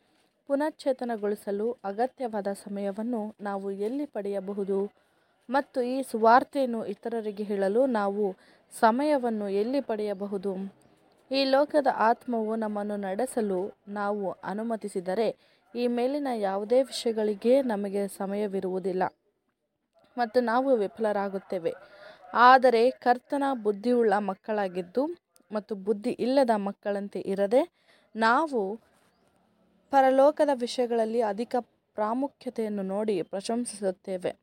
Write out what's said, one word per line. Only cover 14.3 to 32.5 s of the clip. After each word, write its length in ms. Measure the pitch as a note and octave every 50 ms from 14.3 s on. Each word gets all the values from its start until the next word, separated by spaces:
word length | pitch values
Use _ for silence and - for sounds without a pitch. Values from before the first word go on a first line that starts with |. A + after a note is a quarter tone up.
ಅನುಮತಿಸಿದರೆ, 1040 | - - - - F#3+ G#3 A3+ A#3 A#3 G#3+ - G3+ - G3 F3 F3+ F#3 G3 A3+ G3+ - - _ _ _ _ _ _ -
ಈ 120 | A#3 A#3+ B3
ಮೇಲಿನ 400 | A#3+ A#3+ A#3+ B3+ C#4 D4 C#4+ C4+ B3
ಯಾವುದೇ 480 | A3+ G3+ F#3+ F#3+ G3 G#3 G#3 A#3+ B3+ C4+
ವಿಷಯಗಳಿಗೆ 800 | B3 - - - A#3+ A3 A3 G#3+ G#3+ G#3+ G3+ - A3+ B3+ C#4
ನಮಗೆ 460 | C4+ B3 G#3+ G3+ G3+ G3+ F#3+ G3+ G3+ G3
ಸಮಯವಿರುವುದಿಲ್ಲ 960 | - - G3+ F#3+ G3 G#3 G#3+ G#3 F#3+ G3 F#3 F#3 F#3 F#3+ F3+ F#3+ F3+ F#3 F#3 C#3+ - _ _ _ _ _ _ _ _ _ _ _ _ _ _ _ _ _ _ _ _ B3
ಮತ್ತು 240 | A#3+ A3+ - B3+
ನಾವು 340 | B3 A#3 A3+ B3 C4 C#4 C4
ವಿಫಲರಾಗುತ್ತೇವೆ. 960 | A3+ G3+ F#3+ - - A3 G#3+ G#3 G3+ G3 G3+ F#3+ G3 - - - F#3 E3 E3+ - - - - - - - - - - - - -
ಆದರೆ 560 | - A#3 B3 C4 C4 B3 B3+ A#3 A3+ A3+ B3+
ಕರ್ತನ 540 | B3+ - - B3 A#3+ B3 - _ - C#4 C#4 C#4 C4+ A#3+ G#3
ಬುದ್ಧಿಯುಳ್ಳ 500 | G#3+ G#3+ G3 G#3 A#3+ B3 A#3+ A#3 A3 F#3+
ಮಕ್ಕಳಾಗಿದ್ದು 920 | G#3 G#3 F#3+ G3 - _ - A3 G#3 G3+ F#3+ F3 F#3 F3+ F3+ - A#3+ C#4 D#4+ F4 - _ _ _ _ _ _
ಮತ್ತು 240 | - - - - A3
ಬುದ್ಧಿ 340 | G3 F#3+ G3 A3+ G3+ G#3 B3
ಇಲ್ಲದ 400 | - - - A#3+ C4 C#4+ C4+ A#3
ಮಕ್ಕಳಂತೆ 720 | A3+ G#3 G3 G3 G3+ - _ G#3 G3+ G3+ G3+ G3+ - G3
ಇರದೆ, 520 | - - G3 F#3 G3+ G3+ A3+ C4 - - _ _ _ _ _ _ _ _ -
ನಾವು 640 | G#3+ A3 A3+ A#3+ C#4 D#4+ D#4 C#4 A#3 G3 F#3+ G#3+ A3+ - _ _ _ _ _ _ _ _ _ _ _ _ _ _ _ _ _ _ _ _ _
ಪರಲೋಕದ 580 | - C#4 C4 C4 C4 C4+ C4+ D4 D4+ - D#4 C#4+ C#4
ವಿಷಯಗಳಲ್ಲಿ 680 | A#3+ A#3+ A#3 - - B3 A#3 A#3 A#3 A3 A3 A3+ A#3+
ಅಧಿಕ 340 | A#3 G#3 G3+ G3+ A#3+ - - B3 A#3 - _ _ _ _ _
ಪ್ರಾಮುಖ್ಯತೆಯನ್ನು 840 | - G#3+ G#3 A#3 B3+ C4+ C#4 - _ - B3+